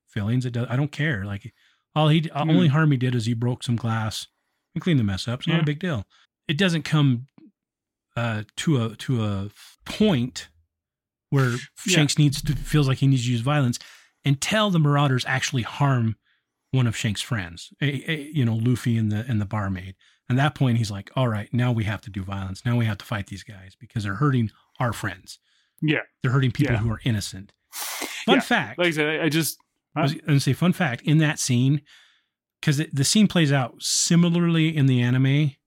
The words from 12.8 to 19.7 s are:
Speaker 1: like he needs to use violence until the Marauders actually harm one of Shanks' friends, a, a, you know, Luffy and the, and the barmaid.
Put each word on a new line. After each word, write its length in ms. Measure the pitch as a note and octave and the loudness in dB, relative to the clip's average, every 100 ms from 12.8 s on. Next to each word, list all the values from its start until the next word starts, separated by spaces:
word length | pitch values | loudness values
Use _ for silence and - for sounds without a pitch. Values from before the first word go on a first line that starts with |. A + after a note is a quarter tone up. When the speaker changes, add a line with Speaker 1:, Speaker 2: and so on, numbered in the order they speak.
| C3+ | 2
Speaker 1:
like 120 | C3 | 2
he 80 | C#3 | 2
needs 180 | C3+ A#2+ | 2 2
to 60 | |
use 100 | A#2+ | -2
violence 380 | B2 D3 B2 A#2 - - _ _ | 0 2 0 -2 -8 -20 _ _
until 460 | C#3 C#3 - G#3+ G#3 | -2 -2 0 0 2
the 80 | E3+ | 2
Marauders 460 | D3 C#3+ C#3+ B2+ - | 4 4 2 0 -2
actually 380 | C3 - C3+ | -4 -2 -4
harm 520 | G#2+ - C#3+ B2+ A2+ G#2+ _ _ _ _ _ | -4 0 2 2 0 -4 _ _ _ _ _
one 160 | C3 A#2+ | 0 0
of 80 | - | 0
Shanks' 260 | A2+ G2 | -4 -4
friends, 520 | - A2+ F2 E2+ - - | -6 -6 -8 -12 -18 -6
a, 300 | C#3+ C3+ - | -4 -4 -4
a, 180 | D#3 D4 | -6 -4
you 120 | E3 A#2 | -2 0
know, 100 | A2+ | 0
Luffy 420 | A#2 B2 B2 A2+ | 0 0 0 0
and 140 | A2 | 0
the, 140 | G#2 A#2 | -2 -2
and 140 | A2 | -4
the 40 | G2 | -4
barmaid. 500 | G#2+ F#2+ | -4 -4